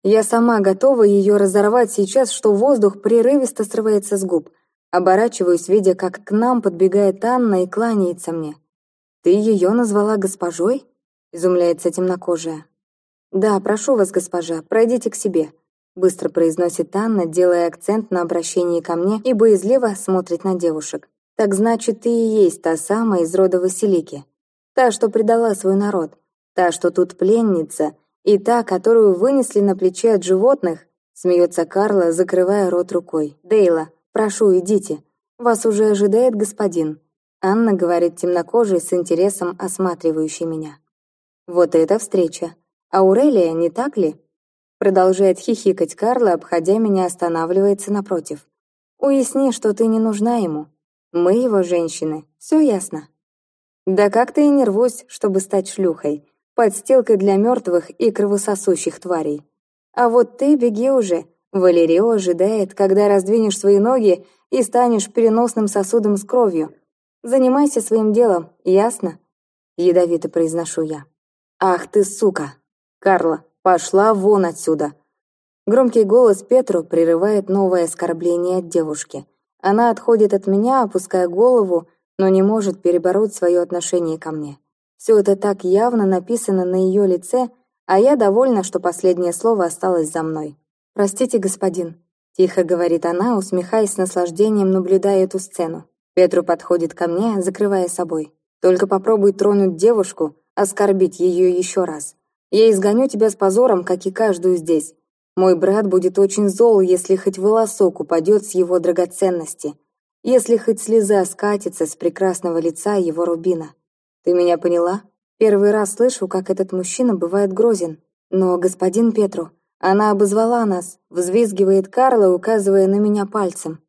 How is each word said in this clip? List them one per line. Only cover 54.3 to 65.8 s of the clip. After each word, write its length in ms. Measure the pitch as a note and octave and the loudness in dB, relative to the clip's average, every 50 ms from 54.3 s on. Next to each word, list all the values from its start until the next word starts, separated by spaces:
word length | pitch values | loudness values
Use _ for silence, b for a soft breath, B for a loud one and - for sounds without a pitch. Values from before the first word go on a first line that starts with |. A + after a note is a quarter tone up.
ты 140 | - D4+ D4 | 2 2 2
и 40 | C#4+ | 4
не 140 | C#4+ C#4 B3+ | 4 4 2
рвусь, 420 | G#3+ F#3+ G#3 B3 B3 A#3 - - | 2 2 0 0 0 -2 -6 -16
чтобы 320 | _ - - - G#3 F#3 F#3+ | _ -10 -4 -4 -2 -2 -2
стать 280 | F#3+ F#3+ - G3 F#3+ | -4 -2 -4 -4 -4
шлюхой, 640 | - - - F#3+ F3 D#3 - - D3 D3+ D3 _ _ _ _ _ _ _ - | -4 -6 -2 -2 -2 -2 -4 -6 -6 -6 -6 _ _ _ _ _ _ _ 0
подстилкой 560 | A#3 G#3 G3 - - - C4 C4 A#3 - A3 | 0 0 0 -4 0 2 2 2 4 2 0
для 200 | F#3+ F#3+ G3+ G3 | 2 2 2 2
мёртвых 520 | G3 G#3 A#3 B3+ A#3+ - F3+ F3 F3 E3 - | 2 2 0 0 -2 -2 0 -2 -2 -2 -4
и 220 | - - A#3 A3+ | -6 -2 -2 -2
кровососущих 880 | G#3 - G#3 G3+ G#3 G3 G3+ - G3+ F#3+ - G3 F3+ E3 - E3+ - - | 0 0 -2 -2 -2 -2 -2 -4 -6 -2 0 -2 -2 0 -2 -8 -8 -8
тварей. 420 | - F3+ F3+ D#3+ D#3 D3+ D3 D3 _ _ _ _ _ _ _ _ _ _ _ | -8 -6 -4 -4 -4 -6 -6 -8 _ _ _ _ _ _ _ _ _ _ _
А 140 | A#3+ B3 A#3 | 0 0 2
вот 280 | A3+ B3 A#3 - - | 4 2 2 2 -2
ты 180 | - C4 C#4+ D4+ | -2 2 2 2
беги 360 | C4+ A#3+ A#3+ G#3 G#3 B3 C4+ | 4 2 0 0 0 0 0
уже. 340 | C4+ B3+ G#3+ F#3 F3 E3 E3 _ _ _ _ _ | 2 0 0 0 -2 -4 -4 _ _ _ _ _
Валерио 600 | - G3 F3+ F3+ E3+ E3+ E3 D#3+ E3 F3+ G#3+ A#3 | -2 2 4 4 6 4 4 4 4 2 4 2
ожидает, 640 | A3+ G#3 F#3+ F3+ F3 E3+ F#3 G#3 A3 G#3+ G3 F#3+ - | 0 0 0 -2 0 0 0 0 0 -2 -4 -4 -2
когда 320 | - G3+ F#3+ F#3+ G3+ G#3 | -2 0 2 4 2 4
раздвинешь 500 | G3+ G3+ G3 F#3 F#3+ A3 A#3 A3 G#3 F#3+ | 4 2 2 2 2 0 0 2 0 -2
свои 220 | - - G3+ G3+ G3+ | 0 2 2 4 4
ноги 480 | G#3 A#3 C4 C4 A3 G3 F3+ F3+ B B B B B B | 4 2 2 2 4 2 2 2 B B B B B B
и 100 | - C4 | -2 -2
станешь 500 | A#3 - - A#3+ B3 A#3+ A#3 G#3 G3+ - | -2 0 2 2 2 2 2 0 -2 -2
переносным 560 | _ A#3 A3+ A3+ G#3+ A3+ A#3+ A#3 A#3 A3+ G#3+ | _ 0 2 2 2 2 0 0 -2 -2 -4
сосудом 500 | G3 - G#3 | -2 -2 -2